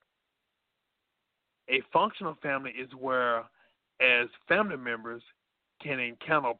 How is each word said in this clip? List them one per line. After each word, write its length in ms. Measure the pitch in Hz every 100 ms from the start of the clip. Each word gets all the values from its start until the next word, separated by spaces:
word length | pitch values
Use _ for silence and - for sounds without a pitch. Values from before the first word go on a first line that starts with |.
| _ _ _ _ _ _ _ _ _ _ _ _ _ _ _ _ -
A 120 | 131 -
functional 440 | - 202 - 180 151
family 280 | 151 135 135
is 180 | 123 127 131
where, 460 | 131 127 123 117 113 _ _ _ _ -
as 280 | 127 123 120 - -
family 280 | 170 214 151
members 460 | 123 113 110 117 - _ _ _ _ -
can 200 | 156 131
encounter 520 | 123 117 - 156 127 117